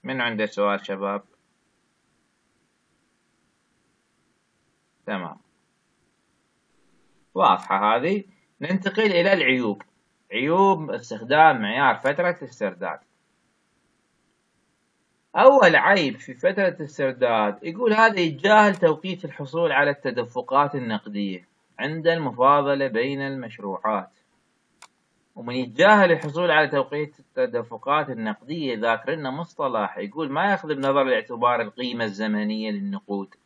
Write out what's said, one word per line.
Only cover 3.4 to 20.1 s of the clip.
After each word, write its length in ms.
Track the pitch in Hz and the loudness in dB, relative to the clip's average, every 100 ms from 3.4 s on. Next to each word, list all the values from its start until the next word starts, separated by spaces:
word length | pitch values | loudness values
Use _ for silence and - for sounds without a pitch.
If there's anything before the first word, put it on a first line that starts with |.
| _ _ _ _ _ _ _ _ _ _ _ _ _ _ _ _ - | _ _ _ _ _ _ _ _ _ _ _ _ _ _ _ _ -10
تمام. 320 | 101 85 73 _ _ _ _ _ _ _ _ _ _ _ _ _ _ _ _ _ _ _ | -10 -10 -14 _ _ _ _ _ _ _ _ _ _ _ _ _ _ _ _ _ _ _
واضحة 640 | 92 95 92 - 98 104 117 | 0 2 2 0 0 2 2
هذه. 280 | 151 208 - _ _ _ | 0 -4 -6 _ _ _
ننتقل 500 | 143 190 196 214 214 | -4 -4 -2 0 2
إلى 220 | 175 185 | 2 2
العيوب. 480 | 190 131 127 113 101 - _ _ _ _ | 2 2 0 -2 -6 -12 _ _ _ _
عيوب 600 | 104 139 180 196 175 147 | -4 0 4 4 2 -2
استخدام 680 | 131 - 110 117 147 160 127 | -10 -10 -12 0 6 6 6
معيار 340 | 104 120 135 117 | -2 0 2 2
فترة 420 | - 147 180 170 | -2 0 -2 -4
الاسترداد. 580 | 139 - 101 90 90 76 _ _ _ _ _ _ _ _ _ _ _ _ _ _ _ _ _ _ _ _ _ _ _ - | -12 -6 -6 -6 -10 -10 _ _ _ _ _ _ _ _ _ _ _ _ _ _ _ _ _ _ _ _ _ _ _ 6
أول 400 | 254 277 185 151 | 8 10 6 6
عيب 440 | 165 196 143 117 | 4 2 2 -6
في 140 | - | -16
فترة 340 | 123 175 196 190 | -2 -2 0 -2
الاسترداد 920 | - 147 - 135 127 123 113 107 101 | -2 -14 -4 -4 0 2 2 0 -2
يقول 300 | 165 175 240 | -10 -2 0
هذا 260 | 214 226 196 | 4 4 2
يتجاهل 560 | 170 135 190 214 208 190 | -2 0 4 6 6 4
توقيت 500 | 170 151 190 185 143 | 2 2 -6 -10 -12
الحصول 460 | - 139 165 170 | -12 -8 -2 0
على 180 | 135 147 | 2 0
التدفقات 840 | 143 131 | 0 -4